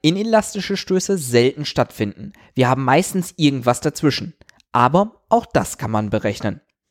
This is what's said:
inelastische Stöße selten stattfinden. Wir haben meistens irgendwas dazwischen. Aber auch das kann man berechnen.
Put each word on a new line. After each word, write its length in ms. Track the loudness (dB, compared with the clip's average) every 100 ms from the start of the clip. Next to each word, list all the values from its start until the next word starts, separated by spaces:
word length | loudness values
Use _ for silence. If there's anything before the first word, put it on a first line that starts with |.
inelastische 760 | 0 0 2 0 0 -6 -6 -6
Stöße 400 | -2 -2 0 -4
selten 480 | 0 2 2 0 -4
stattfinden. 680 | -2 -4 -4 -6 -6 -16 -18 _
Wir 160 | 0 2
haben 140 | 2
meistens 500 | 2 2 2 -4 -6 0
irgendwas 440 | 0 2 0 0
dazwischen. 520 | -2 0 0 0 -6 -14 _ _ _
Aber 520 | 2 4 4 0 -4 _
auch 160 | 0 2
das 320 | -2 -2 -6
kann 140 | -4
man 180 | -2 -2
berechnen. 520 | -2 -2 -4 -6 -8 _ _ _